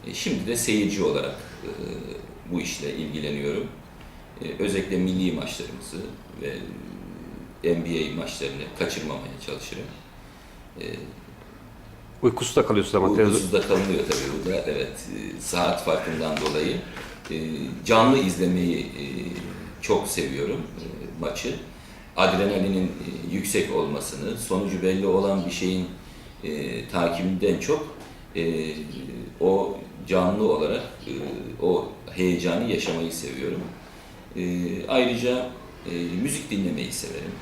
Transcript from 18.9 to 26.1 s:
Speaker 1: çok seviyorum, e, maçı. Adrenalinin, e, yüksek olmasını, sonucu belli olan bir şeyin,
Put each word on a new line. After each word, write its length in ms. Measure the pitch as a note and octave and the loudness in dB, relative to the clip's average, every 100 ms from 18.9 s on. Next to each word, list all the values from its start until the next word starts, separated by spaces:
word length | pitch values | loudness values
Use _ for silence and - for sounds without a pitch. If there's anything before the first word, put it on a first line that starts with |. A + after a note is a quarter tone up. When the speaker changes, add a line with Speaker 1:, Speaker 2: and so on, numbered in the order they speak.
| - C#2+ C2+ - - - - - - | -6 -6 -6 -6 -6 -8 -10 -10 -8
Speaker 1:
çok 260 | - F#2 - | 2 2 2
seviyorum, 520 | - C#2 C2+ D2 C#3+ D#2 - | -2 -2 0 -2 -2 -6 -10
e, 40 | E2 D2 C#2 C#2+ | -10 -10 -10 -4
maçı. 340 | D#2+ - A#2+ C#3 - - - - - - | -4 -2 -4 -4 -8 -16 -18 -18 -8 4
Adrenalinin, 680 | F#2+ F#2+ G2+ G2 F#2+ F#2+ F#2 | 4 6 4 4 4 4 2
e, 480 | - - - E2+ | -2 -8 -6 -4
yüksek 420 | F#2 - G#2 - - | -2 2 2 2 2
olmasını, 600 | D#2+ D2 - C#2 D2+ - | 0 -2 -4 -4 -4 -4
sonucu 460 | - F#2+ G2+ F2+ | 0 2 2 2
belli 240 | F#2 F#2+ G2 | 4 4 6
olan 400 | F#2+ G2 F#2+ F2 | 6 6 2 0
bir 40 | |
şeyin, 360 | F2 F#2 F#2 F2+ - - | 0 2 2 0 -6 -16